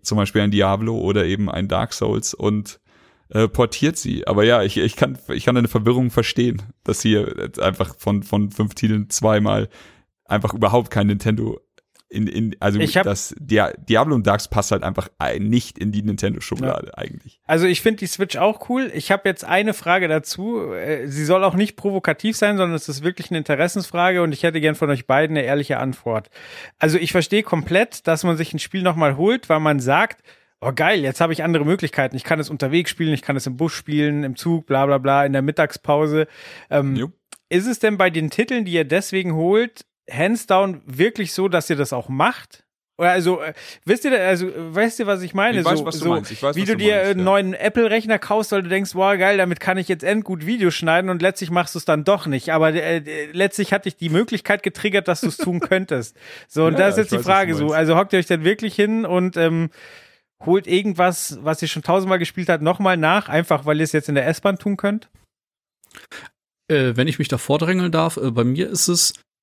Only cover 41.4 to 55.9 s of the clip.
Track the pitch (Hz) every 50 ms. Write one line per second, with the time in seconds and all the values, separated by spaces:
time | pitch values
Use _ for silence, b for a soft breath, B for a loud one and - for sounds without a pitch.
41.4 | 190 196 170 165 - - 165 139 139 - 135 123 - - 131 135 156 - - -
42.4 | - - - - _ _ _ _ _ _ _ - 170 175 180 185 170 175 185 156
43.4 | 151 160 151 B B B B B B 160 226 247 - 285 262 214 185 185 190 170
44.4 | 185 185 - 160 165 165 160 196 220 233 226 - 226 202 202 185 180 165 - 190
45.4 | 202 240 233 190 160 165 175 156 143 165 160 156 156 170 170 156 98 - 110 -
46.4 | 139 139 147 165 196 196 220 175 202 208 208 196 185 196 196 185 185 190 196 202
47.4 | 196 185 190 - 160 214 208 240 226 214 214 226 220 220 220 - - - 208 220
48.4 | 214 - 208 196 180 170 190 196 202 180 - 190 190 196 202 180 185 196 202 196
49.4 | 185 175 170 - - 190 185 190 175 - 185 160 - 180 208 220 208 - 185 160
50.4 | 151 180 233 240 196 175 151 - 170 160 160 175 190 190 180 170 170 190 190 -
51.4 | 190 160 175 175 170 - - 170 - - 156 151 143 190 202 180 - 156 139 127
52.4 | - 165 160 156 160 160 156 170 151 165 170 165 147 151 156 156 147 151 156 175
53.4 | 196 190 - - 196 - 196 202 - 190 - - 165 165 151 180 233 - 226 190
54.4 | - - 208 202 - 185 - - - 214 190 202 - 185 170 - - 175 - -
55.4 | 320 180 175 170 349 - 190 185 190 -